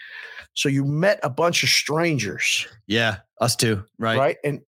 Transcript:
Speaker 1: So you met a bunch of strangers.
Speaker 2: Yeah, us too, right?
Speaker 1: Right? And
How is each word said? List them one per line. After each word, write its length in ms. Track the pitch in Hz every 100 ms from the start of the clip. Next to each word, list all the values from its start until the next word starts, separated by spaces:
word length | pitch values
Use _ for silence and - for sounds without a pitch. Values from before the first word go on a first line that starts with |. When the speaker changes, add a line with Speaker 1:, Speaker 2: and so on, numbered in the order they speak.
| - - - - -
Speaker 1:
So 160 | - 147
you 160 | 139 139
met 340 | 151 196 202
a 60 | 147
bunch 320 | 127 170 170
of 60 | 131
strangers. 960 | - - 156 170 143 104 - - - - - -
Speaker 2:
Yeah, 300 | 113 113 104 _ -
us 160 | 117 -
too, 260 | 117 101 - -
right? 180 | 113 120
Speaker 1:
Right? 200 | 147 - 147
And 160 | 139